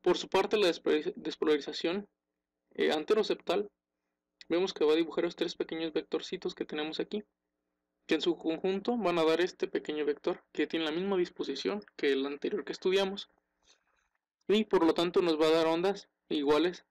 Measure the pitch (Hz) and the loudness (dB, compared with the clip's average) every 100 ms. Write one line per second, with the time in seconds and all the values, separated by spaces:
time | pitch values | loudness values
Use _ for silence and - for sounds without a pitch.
0 | - 175 - 190 196 214 196 160 - 156 | 0 0 0 0 2 4 2 2 2 0
1 | 156 - 156 - 156 151 139 147 165 190 | 0 -6 -8 -2 2 2 0 -4 -2 -4
2 | 208 _ _ _ _ _ _ - 156 156 | -6 _ _ _ _ _ _ -2 0 0
3 | 151 214 208 180 - 180 208 _ _ _ | 2 2 2 -2 0 -2 -2 _ _ _
4 | _ _ _ _ - 170 185 - 151 156 | _ _ _ _ -2 0 0 0 2 4
5 | 165 160 170 - 170 - - 165 160 160 | 2 0 -2 -2 -6 -4 -6 -4 -4 -4
6 | - 160 - 185 185 - - 156 156 156 | -4 -6 -6 -8 -8 -8 -8 -6 -6 -6
7 | - 214 - _ _ _ _ _ _ _ | -6 -6 -8 _ _ _ _ _ _ _
8 | - 160 180 160 160 160 190 196 196 240 | -2 0 0 -2 -2 -2 -2 -2 -2 0
9 | 180 170 160 160 180 - 185 160 - 151 | 0 2 4 4 0 -2 -4 -4 -4 -4
10 | 147 147 - 180 _ - 151 165 160 156 | -2 -2 -2 -6 _ -4 -2 -2 -2 -2
11 | 190 190 175 - - 139 185 202 208 - | -2 0 -2 -4 -6 -4 -4 -4 -8 -2
12 | 147 135 139 143 - 202 139 165 190 190 | 0 0 -2 -4 -4 -4 -6 -2 0 2
13 | 196 196 - _ _ _ _ _ _ _ | 0 -4 -12 _ _ _ _ _ _ _
14 | _ _ _ _ - 202 214 190 160 160 | _ _ _ _ 0 0 2 2 4 2
15 | 175 196 175 156 160 165 160 165 185 196 | 2 2 2 4 4 4 4 2 0 -2
16 | - _ _ 156 143 151 170 175 _ | -10 _ _ -2 2 4 2 -2 _